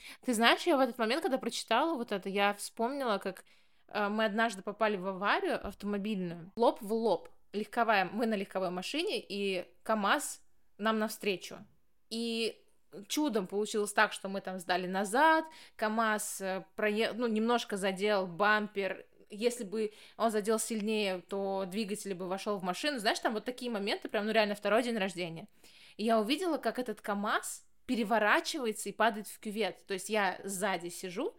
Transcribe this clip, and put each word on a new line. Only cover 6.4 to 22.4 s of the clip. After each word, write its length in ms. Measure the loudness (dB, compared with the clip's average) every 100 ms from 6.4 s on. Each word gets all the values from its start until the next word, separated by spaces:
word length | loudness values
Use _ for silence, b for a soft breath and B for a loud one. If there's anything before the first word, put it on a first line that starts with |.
| -10 2
лоб 260 | 4 4
в 100 | -2
лоб. 360 | 0 2 0 -2 -20 -10
Легковая, 520 | -8 -4 0 4 4 2
мы 140 | 0 0
на 80 |
легковой 360 | 0 -2 -2 -2
машине, 500 | -2 -4 -4 -2 -4
и 440 | -4 -4 -2 -2 -6 -8
камаз 580 | -2 0 2 2 0 -10 -16 -20 -20 -4
нам 200 | 0 0
навстречу. 580 | -2 -2 -4 -4 -6 -16 -18 _ _ _ _
И 500 | -6 -2 -2 -2 -4 _ _ _ -18 -6
чудом 380 | -2 0 0 0
получилось 460 | -2 -2 -2 2
так, 200 | 4 4
что 160 | 2 -6
мы 120 | -6
там 180 | -6 -6
сдали 280 | 0 0 2
назад, 560 | 0 2 6 6 6 2 B B -4
камаз, 640 | 0 2 2 0 -2 -6
э, 240 | -4 -4 -6 0
прое-, 360 | 2 2 0
ну, 140 | 0 0
немножко 480 | 2 4 2 0 -2
задел 500 | -2 0 2 2 0
бампер, 800 | 2 4 4 2 -2 -4 -6 -12 -20 -16
если 300 | -2 0 0
бы 280 | -4 -2 -2 B B -2
он 140 | 0
задел 280 | 2 2 0
сильнее, 640 | 0 -2 0 0 0 -2 -4
то 360 | -4 -2 -2 -2
двигатель 480 | -4 -4 -4 -6
бы 120 | -6 -4
вошел 300 | -4